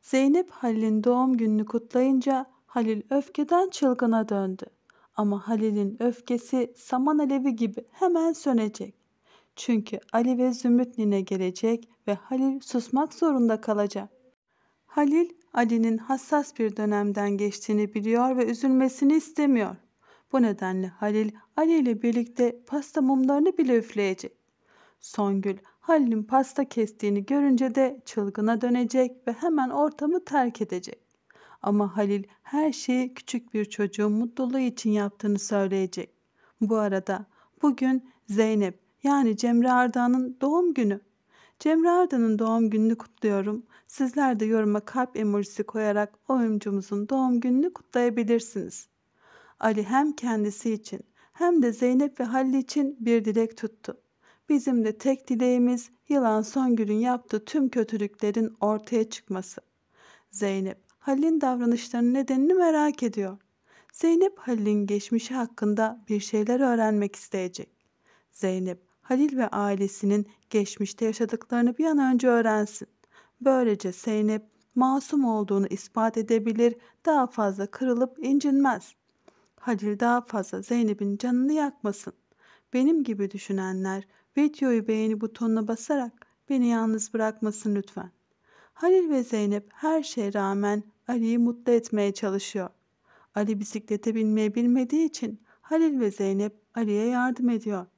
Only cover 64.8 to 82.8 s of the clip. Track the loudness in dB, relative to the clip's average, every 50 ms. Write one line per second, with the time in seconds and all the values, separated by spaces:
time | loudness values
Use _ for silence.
64.8 | 0 0 -2 -4 -2 -2 -2 -2 -2 -4 -6 -6 -6 -6 -6 -2 -2 0 2 2
65.8 | 0 -2 -2 -8 -6 -4 -4 -4 -4 -2 -2 -2 0 0 0 2 2 2 2 2
66.8 | 2 2 2 0 0 -2 -6 -10 -14 -8 -6 -6 -6 -6 -8 -12 -18 _ _ _
67.8 | _ _ _ _ _ _ _ _ _ _ _ -4 -4 -2 -2 -2 -4 -6 -6 -10
68.8 | _ _ _ _ _ -2 0 2 2 2 2 0 -2 -2 -2 -2 0 0 0 -2
69.8 | -2 -4 -4 -2 0 2 2 2 0 -4 -10 _ _ _ -2 -2 -2 -2 -4 -6
70.8 | -6 -6 -4 -4 -4 -4 -2 -2 -4 -4 -4 -8 -8 _ -2 2 2 0 0 0
71.8 | 0 0 2 2 2 2 2 2 4 4 4 4 2 2 2 0 0 -2 -6 -16
72.8 | -18 _ _ _ _ _ _ -20 _ _ _ _ 2 2 2 4 2 2 0 -2
73.8 | -4 -8 -8 -6 -6 -4 0 0 0 0 0 -2 -6 _ _ _ _ _ _ 0
74.8 | 2 2 2 -2 -2 -2 0 0 2 2 0 0 0 0 0 0 0 -2 -4 -10
75.8 | -12 -8 _ 0 0 0 0 -2 0 2 0 2 2 0 0 2 2 2 2 0
76.8 | -16 -20 _ _ _ 2 2 2 2 0 -2 -2 -2 -2 -2 -4 -8 -8 -6 -4
77.8 | -2 -2 0 0 0 -2 -4 -8 -2 0 0 2 2 2 2 4 2 2 0 -2
78.8 | -6 -16 _ _ _ _ _ _ _ -20 _ _ _ _ _ _ -4 -4 -4 -2
79.8 | -2 -4 -2 0 0 2 2 0 -2 -4 -6 -6 -6 -6 -8 -10 -6 -4 0 0
80.8 | 0 0 0 -2 -2 -4 -4 -4 -2 -2 0 0 0 0 0 0 -2 -2 -4 _
81.8 | -6 -6 -6 -6 -12 -18 -18 _ _ _ _ _ _ _ -20 _ _ _ -2 2